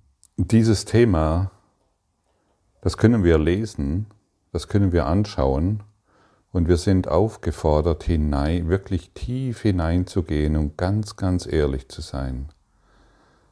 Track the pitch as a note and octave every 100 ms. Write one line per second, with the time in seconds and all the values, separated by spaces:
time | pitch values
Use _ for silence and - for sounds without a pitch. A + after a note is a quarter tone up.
0 | _ _ _ - E2+ A2+ A2 G2+ - A2
1 | A#2+ D#2+ D#2 E2 F#2+ - _ _ _ _
2 | _ _ _ _ _ _ _ _ F2+ -
3 | A2+ A#2 E2+ D#2+ D#2+ F#2+ A2 - C#2+ F2
4 | G#2+ _ _ _ _ E2+ - G#2 G2 E2+
5 | C2+ F#2+ G#2+ - C2+ C2+ F2+ G#2+ - _
6 | _ _ _ _ _ F2+ E2 F2 G2+ F#2
7 | - E2 A2 - - - D#2 D2+ E2 D#2+
8 | - D#2+ D2+ C#2 D2+ F2 E2 G2 - F2+
9 | - - - B2+ C3 A2 G#2+ F2+ E2 F2
10 | F#2 G2 E2+ D2+ D2+ D#2 D2+ - F#2 G#2+
11 | G#2 - F#2+ F2+ - D2+ C#2+ C2+ - -
12 | D2+ C2+ C2 B1+ C#2+ - _ _ _ _
13 | _ _ _ _ _